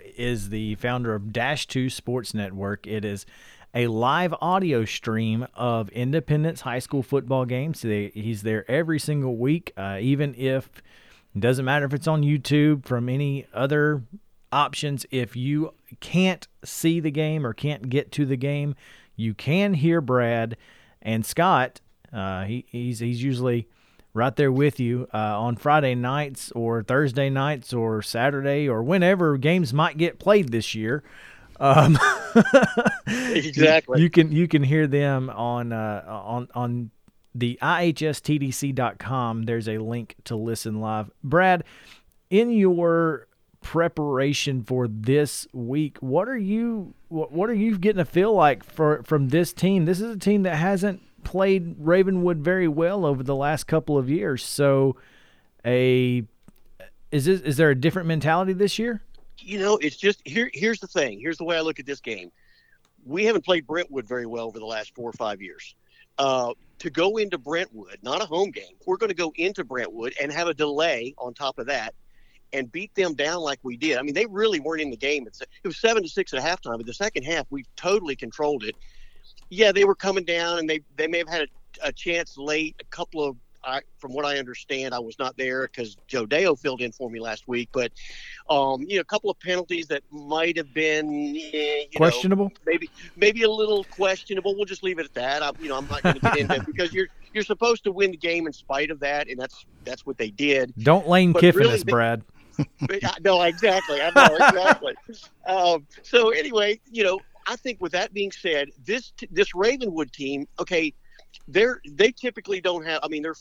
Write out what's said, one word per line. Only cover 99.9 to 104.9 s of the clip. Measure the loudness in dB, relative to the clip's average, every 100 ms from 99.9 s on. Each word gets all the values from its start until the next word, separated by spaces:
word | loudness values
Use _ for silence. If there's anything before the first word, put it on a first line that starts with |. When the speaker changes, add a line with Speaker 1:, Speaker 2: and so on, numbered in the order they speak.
| -10 -10
Speaker 2:
what | -6
they | -6
did. | -2 0 2 0 0
Speaker 1:
Don't | 4 4 6
Lane | 6 6
Speaker 2:
But | 8
Speaker 1:
Kiffin | 8 8
Speaker 2:
really, | 6 4
Speaker 1:
us, |
Speaker 2:
they | 2
Speaker 1:
Brad. | 2 2 0 -6
<laughs> | -20 -8 -4 -4 -4
Speaker 2:
But, | -6 -4
uh, | -4 0
no, | 4 4
exactly. | 4 2 2 2 0 -2
I | 4
know, | 8 8 8
exactly. | 6 6 4 4 0